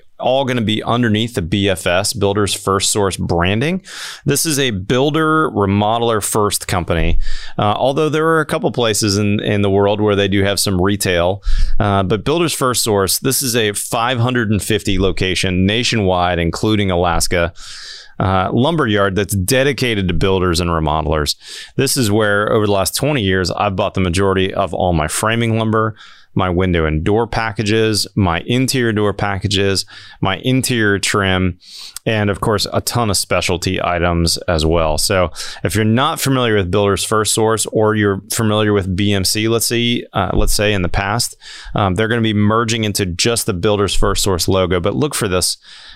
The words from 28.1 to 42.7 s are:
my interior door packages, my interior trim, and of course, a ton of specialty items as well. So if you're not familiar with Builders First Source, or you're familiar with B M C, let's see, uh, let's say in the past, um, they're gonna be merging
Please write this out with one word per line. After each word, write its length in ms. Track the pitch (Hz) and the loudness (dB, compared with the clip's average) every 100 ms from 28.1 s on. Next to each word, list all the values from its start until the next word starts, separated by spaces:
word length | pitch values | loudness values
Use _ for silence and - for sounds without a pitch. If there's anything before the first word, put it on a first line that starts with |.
| - | 0
my 240 | 92 85 - | 0 0 0
interior 460 | 123 131 135 117 | 0 0 0 0
door 220 | 107 104 | 0 0
packages, 720 | 98 104 98 101 98 98 95 - - - - | -2 -4 -4 -2 0 0 -2 -4 -12 -20 -6
my 220 | 98 95 | -4 -2
interior 560 | 127 131 120 120 107 98 | 0 0 0 0 2 2
trim, 580 | - 107 95 92 92 85 - - - - - | 0 0 2 2 0 -4 -12 -20 -18 -8 -2
and 240 | 110 101 | 0 0
of 120 | 98 | -2
course, 260 | 117 104 - | 0 -2 -2
a 80 | 101 | -4
ton 280 | - 120 110 | -2 -2 0
of 60 | 92 | -2
specialty 680 | - 92 - 87 95 90 | -2 -2 0 -2 -2 -2
items 540 | 85 87 87 85 82 - - | -2 0 0 2 0 -2 -2
as 160 | 82 80 | 0 2
well. 320 | 85 78 76 | 2 2 0
So 340 | - 95 87 - - - | 0 0 0 -4 -12 -8
if 100 | 104 | -4
you're 120 | 98 110 | 0 2
not 340 | 113 151 151 | 2 0 -2
familiar 360 | 139 131 120 107 | 0 0 2 2
with 140 | 90 | 2
Builders 360 | 104 101 95 - | 2 2 0 0
First 280 | 110 104 | 0 0
Source, 320 | - 110 110 - | 0 2 0 -2
or 280 | 113 107 107 | 0 2 2
you're 260 | 104 98 - | 2 0 -4
familiar 400 | - 110 107 107 | -2 0 2 2
with 240 | 101 95 92 | 2 0 0
B 160 | 101 | 0
M 100 | 101 | 0
C, 240 | 92 110 110 | 0 0 0
let's 200 | 113 - | 0 0
see, 380 | 117 120 120 - | 0 0 0 -2
uh, 200 | - 90 | -4 0
let's 200 | - 104 | 2 2
say 200 | - 104 | 2 2
in 80 | 101 | 2
the 80 | 87 | 0
past, 480 | - 98 117 - - - - - | 0 0 -2 -4 -8 -20 -18 -6
um, 220 | - 98 92 | 0 0 2
they're 140 | 110 | 0
gonna 100 | 117 | 2
be 140 | 110 | 2
merging 500 | 104 104 113 117 | 2 2 2 0